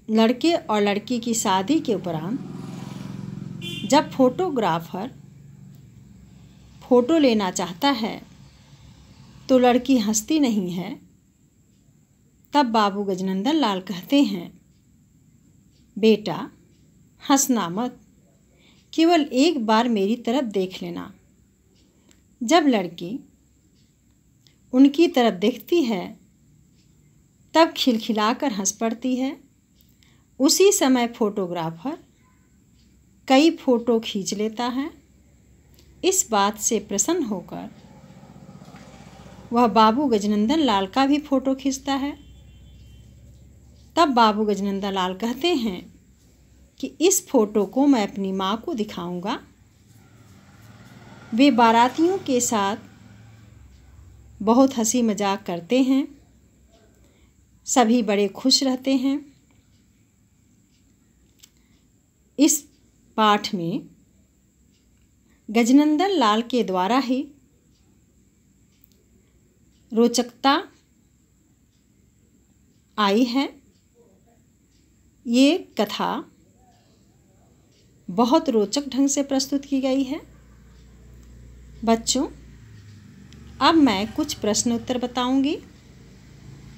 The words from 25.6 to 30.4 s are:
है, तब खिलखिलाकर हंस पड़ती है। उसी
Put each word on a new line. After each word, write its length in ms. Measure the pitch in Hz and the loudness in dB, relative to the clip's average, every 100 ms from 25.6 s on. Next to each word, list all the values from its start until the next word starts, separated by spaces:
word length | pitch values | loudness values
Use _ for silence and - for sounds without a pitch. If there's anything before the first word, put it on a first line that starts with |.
| - 349 | -2 -2
है, 460 | 254 202 180 220 _ _ _ _ _ _ _ _ _ _ _ _ _ | 0 -4 -8 -14 _ _ _ _ _ _ _ _ _ _ _ _ _
तब 180 | 311 320 - | 2 2 2
खिलखिलाकर 760 | - 226 - 214 214 254 285 | -2 -2 -2 -2 0 -2 -4
हंस 200 | 202 190 | -4 -6
पड़ती 440 | - 226 - 262 254 | -4 -6 -4 -4 -4
है। 240 | 262 349 _ _ _ _ _ _ _ _ _ | -4 -8 _ _ _ _ _ _ _ _ _
उसी 340 | - | -2